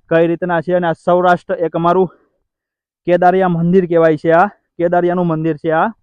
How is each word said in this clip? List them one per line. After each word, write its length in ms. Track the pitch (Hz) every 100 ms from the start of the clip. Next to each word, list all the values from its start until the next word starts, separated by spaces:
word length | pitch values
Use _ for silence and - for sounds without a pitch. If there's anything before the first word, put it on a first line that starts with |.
| -
કઈ 180 | 165 170
રીતના 340 | 170 180 170
છે. 120 | 170
અને 140 | 180 175
આ 60 |
સૌરાષ્ટ્ર 600 | 156 - 180 180 175 -
એક 220 | 180 165 165
અમારું 340 | 170 180 180 _ _ _ _ _ _ _ _ _ -
કેદારિયા 440 | 175 180 185 185
મંદિર 360 | 165 170 190 175
કહેવાય 320 | 170 165 156
છે, 140 | 165
આ 160 | 165 202
કેદારિયાનું 800 | - _ - 175 175 175 180 175
મંદિર 300 | 160 160 151
છે 140 | 165
આ. 160 | 160 208 -